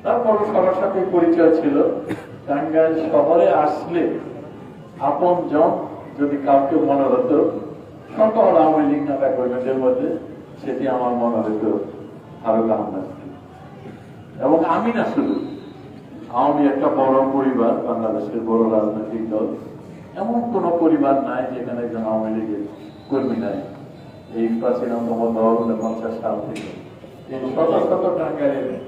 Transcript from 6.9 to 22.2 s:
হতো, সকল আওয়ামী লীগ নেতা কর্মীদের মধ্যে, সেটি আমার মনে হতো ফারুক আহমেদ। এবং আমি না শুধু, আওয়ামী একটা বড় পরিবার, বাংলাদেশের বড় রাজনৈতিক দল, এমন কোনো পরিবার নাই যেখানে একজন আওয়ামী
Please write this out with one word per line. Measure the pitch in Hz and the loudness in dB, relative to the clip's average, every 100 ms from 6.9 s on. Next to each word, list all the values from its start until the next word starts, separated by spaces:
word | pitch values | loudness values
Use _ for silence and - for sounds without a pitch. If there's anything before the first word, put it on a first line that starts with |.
| 139 | 2
হতো, | 135 123 - 147 - - - - - - - - | 2 2 4 4 2 0 -10 -14 -18 -20 -14 2
সকল | 165 - 202 165 | 4 6 6 6
আওয়ামী | 156 151 143 | 6 4 2
লীগ | 143 143 | 0 0
নেতা | 135 135 | 0 0
কর্মীদের | 127 123 123 127 131 | 2 0 -2 -2 2
মধ্যে, | 127 123 151 160 - - - - - | 2 2 0 -4 -8 -16 -18 -12 -6
সেটি | - 131 | -4 -2
আমার | 127 120 | 0 0
মনে | 120 117 110 | 0 0 0
হতো | 107 107 107 - - - - - - - 113 | 0 0 0 -2 -4 -12 -16 -18 -20 -8 0
ফারুক | 110 113 | 2 2
আহমেদ। | 107 - 95 - - - - - - - - - - - - - - | 0 -2 -6 -10 -12 -16 -16 -20 -20 -20 -18 -18 -18 -20 -20 -18 -4
এবং | - 160 - | 2 2 4
আমি | - 226 | 0 0
না | - - - | -2 -2 -2
শুধু, | - - - - - - - - - - - | -2 -4 -6 -12 -16 -18 -18 -18 -18 -18 -8
আওয়ামী | 120 143 143 143 | -2 0 2 2
একটা | - - | 2 0
বড় | 135 131 135 135 | 2 2 4 2
পরিবার, | 135 131 113 117 - - | 2 0 2 2 0 -2
বাংলাদেশের | 113 110 107 104 117 | -2 -2 -4 -4 -6
বড় | 110 113 110 | 0 2 4
রাজনৈতিক | 110 107 107 104 113 110 | 2 0 -4 -6 -6 -4
দল, | 107 113 - - - - - - 214 | -2 -4 -6 -12 -16 -18 -18 -16 -8
এমন | 226 240 - | -2 -2 0
কোনো | 190 170 170 | 0 0 2
পরিবার | 160 151 139 | 4 4 4
নাই | 135 131 123 123 123 | 2 0 -4 -4 -6
যেখানে | 117 120 117 | -6 -6 -6
একজন | 113 | -4
আওয়ামী | 110 110 | -2 -2